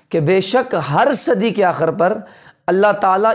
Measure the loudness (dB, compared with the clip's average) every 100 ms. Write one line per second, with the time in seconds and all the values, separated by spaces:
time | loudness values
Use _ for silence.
0 | -6 -2 0 0 0 -2 -2 -4 -2 0
1 | 2 2 0 0 0 0 0 0 -2 0
2 | 0 -2 -10 -20 -20 _ -2 2 2 2
3 | 0 2 0